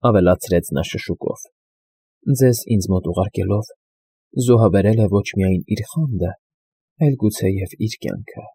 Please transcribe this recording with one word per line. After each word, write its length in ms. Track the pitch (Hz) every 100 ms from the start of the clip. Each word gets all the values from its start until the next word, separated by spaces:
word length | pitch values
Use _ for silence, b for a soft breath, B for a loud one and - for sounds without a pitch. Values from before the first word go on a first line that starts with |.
ավելացրեց 680 | 123 107 90 90 - 87 -
նա 120 | 69
շշուկով, 640 | - - - 85 - - - _ _ _ _ _ _ _ -
«ձեզ 380 | 131 131 117 -
ինձ 240 | 110 90
մոտ 160 | 92 80
ուղարկելով, 600 | 85 98 - 95 101 110 - _ _ _ _ _
զոհաբերել 640 | - 123 120 113 95 98 110
է 80 | 107
ոչ 200 | 101 101
միայն 320 | - 95 92 -
իր 180 | 107 107
խանդը, 460 | - 156 101 87 - _ _ _ _ _ _
այլ 160 | 151 135
գուցե 340 | 107 - 98
և 200 | 98 95 -
իր 200 | 110 -
կյանքը։ 480 | - - 107 - -